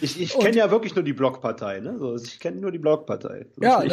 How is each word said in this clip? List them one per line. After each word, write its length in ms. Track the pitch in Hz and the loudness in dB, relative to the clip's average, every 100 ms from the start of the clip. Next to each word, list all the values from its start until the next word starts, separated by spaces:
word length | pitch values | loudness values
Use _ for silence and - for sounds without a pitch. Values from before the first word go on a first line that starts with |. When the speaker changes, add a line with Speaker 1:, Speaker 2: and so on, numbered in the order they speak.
Speaker 1:
Ich, 200 | 143 - | -6 -4
ich 140 | 180 | -2
Speaker 2:
Und 100 | 269 | 2
Speaker 1:
kenn 100 | 208 | 4
ja 160 | 226 202 | 4 4
wirklich 240 | 214 226 | 2 0
nur 100 | - | -2
die 80 | 151 | -2
Blockpartei, 640 | 131 135 123 120 110 104 98 | 0 0 0 -4 -4 -6 -6
ne? 160 | 120 233 | -8 -8
So, 160 | 131 120 | -6 -6
ich 220 | 117 - | -10 -10
kenn 200 | 170 180 | -8 -6
nur 100 | 196 | -6
die 60 | 170 | -2
Blockpartei. 680 | 151 151 156 107 - 98 - | 2 2 0 -8 -8 -12 -14
Sonst 80 | - | 0
Speaker 2:
Ja, 160 | 233 240 | 4 4
ne, 40 | 170 | 4